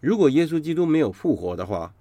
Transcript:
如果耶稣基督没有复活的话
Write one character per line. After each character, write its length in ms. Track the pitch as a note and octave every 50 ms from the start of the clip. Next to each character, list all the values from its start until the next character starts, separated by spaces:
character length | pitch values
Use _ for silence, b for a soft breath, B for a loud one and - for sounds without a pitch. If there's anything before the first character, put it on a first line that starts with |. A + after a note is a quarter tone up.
如 160 | - C3+ G#3
果 140 | A3+ F#3+ C#3+
耶 160 | C3 D3+ E3+
稣 140 | D#3+ D#3+ E3
基 120 | D3+ D#3 E3+
督 140 | E3+ F3
没 140 | E3+ D#3 D#3+
有 100 | D3+ G#2+
复 240 | F#2 - - F3 C#3
活 220 | F#2+ F2 F2+ F2+
的 100 | E2+ F2+
话 260 | F2+ G#2 F2+ E2 F2 - _